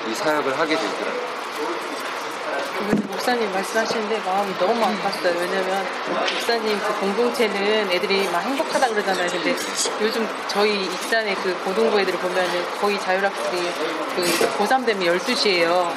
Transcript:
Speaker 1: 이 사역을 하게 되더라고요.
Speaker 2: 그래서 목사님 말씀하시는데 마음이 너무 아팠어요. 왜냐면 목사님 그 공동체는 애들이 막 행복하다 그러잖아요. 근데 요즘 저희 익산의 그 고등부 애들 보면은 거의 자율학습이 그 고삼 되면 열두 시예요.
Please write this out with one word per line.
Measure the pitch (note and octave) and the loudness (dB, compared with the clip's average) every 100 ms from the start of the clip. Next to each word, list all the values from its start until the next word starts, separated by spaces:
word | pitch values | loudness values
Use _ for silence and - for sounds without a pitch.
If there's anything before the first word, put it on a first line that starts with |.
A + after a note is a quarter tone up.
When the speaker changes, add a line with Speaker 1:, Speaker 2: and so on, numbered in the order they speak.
| A2+ | -4
Speaker 1:
이 | |
사역을 | G#2+ D#3 D3+ C#3 C3 | -2 0 0 0 0
하게 | D#3+ | 0
되더라고요. | D#3 G2+ - - - - - - - D3+ - - - - - - - - - C#3 B2+ | 0 0 -4 -4 -4 -6 -8 -8 -6 -4 -4 -6 -8 -6 -6 -8 -6 -4 -4 -4 -4
Speaker 2:
그래서 | G#3 G#3+ G3+ | 0 0 0
목사님 | F#3+ - A#3+ G#3+ | -2 0 0 0
말씀하시는데 | F#3+ F#3+ A3 A3 A3+ G#3+ A3 | -2 -2 -2 0 -2 -2 -2
마음이 | F#3 F#3+ G3 F3+ | 0 -2 -2 0
너무 | F3+ A#3 | 2 2
아팠어요. | G#3 G3+ F#3+ F#3+ F#3 E3+ | 2 0 -2 0 0 0
왜냐면 | F3+ F#3+ F#3 G3 F#3 - - | 0 0 0 -2 -2 -4 -4
목사님 | - F3+ - - A#3 A3 G#3 | -2 0 0 0 0 0 0
그 | G#3 G#3 | 0 0
공동체는 | G3 G3+ A#3+ A#3 A3 G3+ G3+ G#3+ G3+ | 0 2 0 2 2 2 2 2 2
애들이 | F3+ G3 G3 G3 | 0 2 2 2
막 | F3 | 0
행복하다 | A#3 C#4 D#4 C#4+ C4 | 0 -2 0 2 2
그러잖아요. | G#3+ G3 F#3 F3 | 2 0 0 0
근데 | F3 - F3 - - - - | 0 0 0 -2 -2 -2 0
요즘 | D3 F#3 G3 F#3 - | 0 0 -2 -4 -4
저희 | G3+ G#3+ G3+ F#3 | 2 2 2 -2
익산의 | F3+ - A3+ G#3+ F#3+ | -4 0 0 0 -2
그 | F#3+ F3+ | -2 -2
고등부 | F#3+ F#3+ A3+ G#3 | -2 2 4 4
애들 | F#3 | 2
보면은 | F3 F3+ F3+ F3 F3+ F3 - | 0 0 0 0 0 -4 -2
거의 | G3+ G3 | 0 0
자율학습이 | F#3 F#3 G3 G3 - F3+ F3 F3 D#3 D#3 D3+ F#3 | 0 2 2 0 -4 -2 -2 -2 -4 -2 -2 0
그 | F3 E3+ - - | 0 2 2 2
고삼 | G#3 C4 A#3+ | 2 4 2
되면 | G3 | 2
열두 | F3 F3+ G#3+ | 2 2 2
시예요. | A#3+ G#3+ F3+ E3 F3+ F3 | 2 4 4 4 4 2